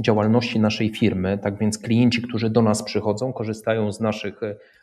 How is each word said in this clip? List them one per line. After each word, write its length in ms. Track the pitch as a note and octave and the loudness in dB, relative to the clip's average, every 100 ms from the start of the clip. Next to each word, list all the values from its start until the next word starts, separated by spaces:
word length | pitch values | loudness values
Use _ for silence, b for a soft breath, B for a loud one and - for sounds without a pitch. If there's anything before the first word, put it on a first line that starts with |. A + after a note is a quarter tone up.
działalności 580 | A2+ G#2+ G#2+ A#2 A2+ A2+ | 2 2 4 2 2 0
naszej 300 | G#2+ - A2 | 0 0 -2
firmy, 480 | - G#2+ F#2 F#2 G2+ | 2 2 2 0 -2
tak 200 | G#2 G2 | -2 -2
więc 200 | G#2+ G#2 | -2 -2
klienci, 440 | A#2 A2+ B2 A#2+ | 0 4 4 2
którzy 280 | - A2 A2+ | -2 -2 0
do 120 | A#2 | 4
nas 220 | A2 G#2 | 4 2
przychodzą, 500 | - G#2 G#2+ G2+ C3 | -2 -4 -2 -2 -4
korzystają 580 | B2+ A2 A2 - A2 G#2 | -6 -6 -6 -2 0 -2
z 80 | G2+ | -2
naszych, 440 | A2+ G#2+ G2+ - | -2 -2 -6 -8
e, 120 | G#2+ G2+ b b | -8 -10 b b